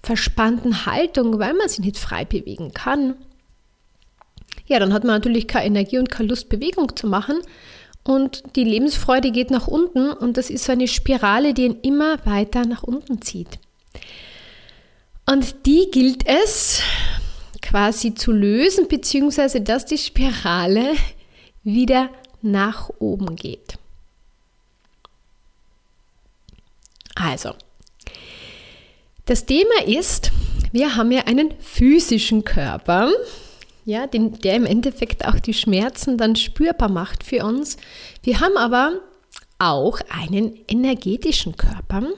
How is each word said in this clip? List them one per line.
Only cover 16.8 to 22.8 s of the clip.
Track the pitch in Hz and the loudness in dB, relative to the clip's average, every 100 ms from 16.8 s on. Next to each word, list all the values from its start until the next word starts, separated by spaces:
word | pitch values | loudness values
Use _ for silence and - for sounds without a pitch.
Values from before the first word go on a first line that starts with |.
| - - - - - - - - | -2 0 0 0 -4 -8 -14 -12
quasi | - 202 202 - 233 | 0 2 2 0 -2
zu | 220 - | -2 0
lösen, | 214 202 220 339 381 349 | 2 4 4 2 2 2
beziehungsweise | 302 - 277 285 285 277 269 | 0 0 0 2 2 0 0
dass | 208 240 - | 0 -2 -2
die | 302 | -4
Spirale | - - 262 226 170 175 175 208 254 302 - - - - - - | -2 2 2 0 -2 0 2 2 2 2 0 -2 -20 -20 -20 -10
wieder | 214 220 247 254 262 - - - | -2 2 4 2 2 -6 -20 -8
nach | 214 202 202 220 | -2 0 0 -4